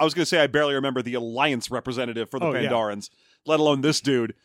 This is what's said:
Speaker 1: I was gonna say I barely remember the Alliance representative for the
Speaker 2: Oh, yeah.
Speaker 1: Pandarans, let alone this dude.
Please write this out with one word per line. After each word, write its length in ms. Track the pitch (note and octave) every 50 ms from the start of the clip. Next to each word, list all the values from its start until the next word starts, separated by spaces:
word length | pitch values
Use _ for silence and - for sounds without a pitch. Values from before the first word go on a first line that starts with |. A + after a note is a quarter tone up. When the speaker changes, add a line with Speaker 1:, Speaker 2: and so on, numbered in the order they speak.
Speaker 1:
I 40 | D#3
was 80 | D#3 D3
gonna 100 | F3 D#3
say 120 | - F3+ D#3+
I 80 | D3
barely 280 | C3 B2+ D3 D3+ C#3+ C#3
remember 280 | C3+ C#3 C#3 B2 B2+
the 120 | A#2 B2 B2
Alliance 560 | A#2+ A#2 A2+ A2+ C3 C#3+ D#3 C3 A#2 - -
representative 600 | B2+ A#2 - C3 A#2+ B2+ B2 A#2+ A2+ A#2 A2 -
for 80 | - C3
the 80 | F3
Speaker 2:
Oh, 80 | D#3 C#3
yeah. 140 | B2+ C#3+ C3+
Speaker 1:
Pandarans, 380 | B2 A2+ A2 G#2 G#2 G2+ G2+ - _ _ _ _ _ _ _
let 120 | D3+ D#3 D3+
alone 200 | D3+ D3 C#3+ C3+
this 180 | C3+ D#3 D3 -
dude. 340 | - C#3 C3+ B2 A#2 A2 - -